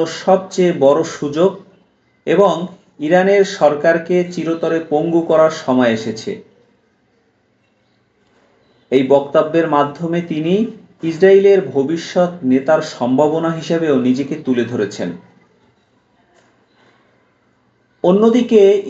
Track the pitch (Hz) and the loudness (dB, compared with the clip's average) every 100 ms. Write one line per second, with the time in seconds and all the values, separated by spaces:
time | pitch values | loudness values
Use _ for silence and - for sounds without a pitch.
0 | 165 - - 190 - - 180 147 135 151 | -4 -4 0 0 0 -2 0 2 2 2
1 | 160 - 147 151 185 185 - _ _ _ | 0 -6 -6 0 -2 -2 -12 _ _ _
2 | _ _ - 165 202 160 180 - _ - | _ _ -2 2 2 0 -8 -14 _ -10
3 | 151 180 190 202 196 - 151 147 170 170 | 0 2 4 2 2 2 0 2 0 0
4 | 170 180 175 - 160 165 165 165 160 147 | 0 -2 -2 -6 -6 -4 -2 -4 -2 -4
5 | 170 170 165 160 160 - - 127 123 113 | 0 -2 2 2 2 0 -2 0 2 0
6 | - 107 - 95 - _ _ _ _ _ | -4 -10 -10 -12 -14 _ _ _ _ _
7 | _ _ _ _ _ _ _ _ _ _ | _ _ _ _ _ _ _ _ _ _
8 | _ _ _ _ _ _ _ _ _ 127 | _ _ _ _ _ _ _ _ _ 0
9 | 131 139 - 160 151 165 160 147 139 - | 4 2 2 0 0 0 0 0 0 -4
10 | 170 170 170 156 160 196 226 - - _ | -6 -4 -4 -6 -2 -2 -2 -8 -20 _
11 | 165 160 190 196 196 196 147 139 135 165 | -8 0 4 6 6 2 0 -2 -2 -4
12 | - 185 175 175 127 131 135 156 - - | -6 -2 -2 -2 -2 0 2 0 -2 -6
13 | 123 131 151 160 165 165 151 165 160 131 | -2 0 0 0 -4 -6 -4 -2 0 0
14 | 123 127 139 - - 120 113 120 101 - | 0 -2 -4 -6 -4 -2 -2 -4 -6 -6
15 | 95 - - _ _ _ _ _ _ _ | -10 -10 -18 _ _ _ _ _ _ _
16 | _ _ _ _ _ _ _ _ _ _ | _ _ _ _ _ _ _ _ _ _
17 | _ _ _ _ _ _ _ _ _ _ | _ _ _ _ _ _ _ _ _ _
18 | 170 196 226 247 240 220 196 202 196 | 0 2 4 2 2 4 4 4 -2